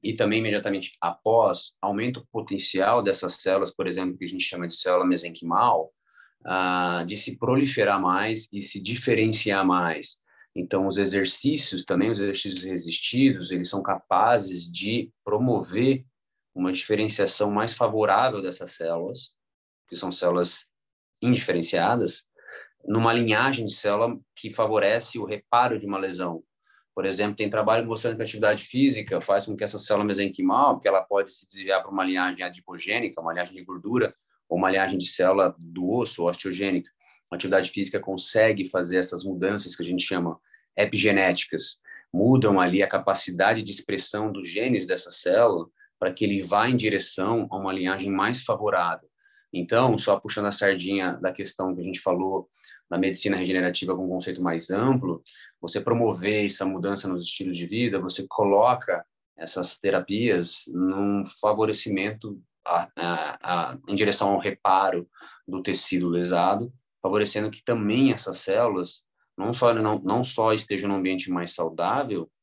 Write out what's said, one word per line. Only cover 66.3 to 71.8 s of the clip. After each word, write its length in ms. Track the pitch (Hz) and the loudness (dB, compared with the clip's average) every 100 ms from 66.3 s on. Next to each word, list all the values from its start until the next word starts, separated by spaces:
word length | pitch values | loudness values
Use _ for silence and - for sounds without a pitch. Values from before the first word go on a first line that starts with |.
| 87 87 104 123 - _ _ | 2 2 2 -2 -10 _ _
favorecendo 500 | 98 101 104 107 107 | -2 0 0 -2 -4
que 120 | 107 | -6
também 480 | - 117 104 117 135 | -2 0 2 4 4
essas 260 | 113 - 92 | 4 -4 -6
células 640 | - 98 120 95 87 - _ _ _ - | 0 2 2 0 -4 -10 _ _ _ -6
não 160 | 101 | -4
só, 200 | 123 120 | 2 4
não, 260 | 113 107 107 | 4 2 0
não 240 | 92 113 | 0 0
só 300 | 127 - 110 | 0 0 2
estejam 360 | 107 - 101 101 | 2 0 -4 -2
num 60 | 98 | 0
ambiente 340 | 92 92 90 | 0 -2 -4
mais 220 | 90 87 | -4 -4
saudável 800 | - 82 80 | -4 -4 -2